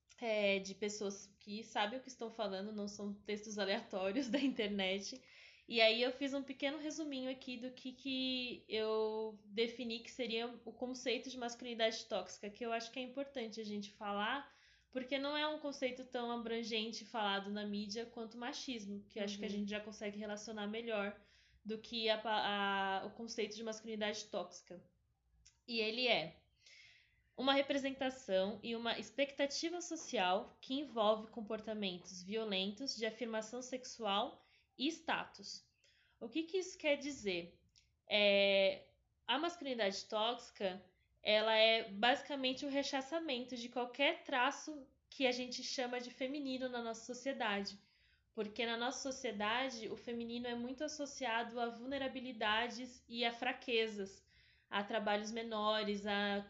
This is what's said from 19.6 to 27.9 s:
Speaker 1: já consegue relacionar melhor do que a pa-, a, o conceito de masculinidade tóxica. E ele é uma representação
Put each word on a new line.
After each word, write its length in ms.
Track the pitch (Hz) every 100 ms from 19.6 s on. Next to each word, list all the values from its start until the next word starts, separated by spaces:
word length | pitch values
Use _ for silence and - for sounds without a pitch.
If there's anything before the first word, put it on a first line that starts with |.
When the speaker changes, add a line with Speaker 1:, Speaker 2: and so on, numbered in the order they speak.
| 202
Speaker 1:
já 100 | 208
consegue 400 | 214 202 208 208
relacionar 480 | 208 208 226 220 208
melhor 520 | 220 233 208 202 214 - - - - 208
do 120 | 220
que 300 | - 233 220
a 80 | 214
pa-, 840 | 220 214 160 202 202 196 196 190
a, 40 | 214
o 40 |
conceito 440 | 202 226 - 208 208
de 80 |
masculinidade 600 | 226 214 226 220 214 214 -
tóxica. 560 | 196 175 - - 175 - _ _ _ _ _ - _ -
E 120 | 233
ele 280 | 220 233 247
é 300 | 180 165 - _ _ - - - - _ _ _ -
uma 180 | 262
representação 1080 | 277 277 277 269